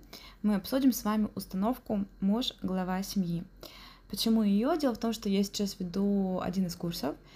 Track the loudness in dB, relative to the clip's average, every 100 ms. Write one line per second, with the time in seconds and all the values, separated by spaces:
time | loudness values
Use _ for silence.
0 | -6 -20 -20 -4 0 0 0 2 4 2
1 | 0 0 0 -4 -6 -2 -2 -2 -4 -4
2 | -4 -2 2 2 0 -6 -4 -2 -2 -4
3 | -2 -2 0 -2 -6 -16 -18 -18 -20 -20
4 | -10 -2 2 4 4 4 4 2 2 0
5 | -2 -2 0 2 2 0 -4 -4 -4 0
6 | 2 2 0 -2 -2 0 -2 -2 -6 -4
7 | -4 -6 -14